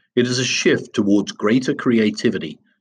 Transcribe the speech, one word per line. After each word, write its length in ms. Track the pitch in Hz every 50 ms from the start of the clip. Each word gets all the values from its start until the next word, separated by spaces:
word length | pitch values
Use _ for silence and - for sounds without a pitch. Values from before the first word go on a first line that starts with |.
| _ _ _
It 100 | 123 123
is 140 | 123 123 127
a 60 | 127
shift 480 | 123 - - - 170 139 - 135 - -
towards 380 | 120 104 98 101 104 95 -
greater 440 | - - 107 104 113 131 127 - 139
creativity, 840 | - - 135 120 113 107 107 104 - - 117 95 92 76 76 76 - _ _ _ _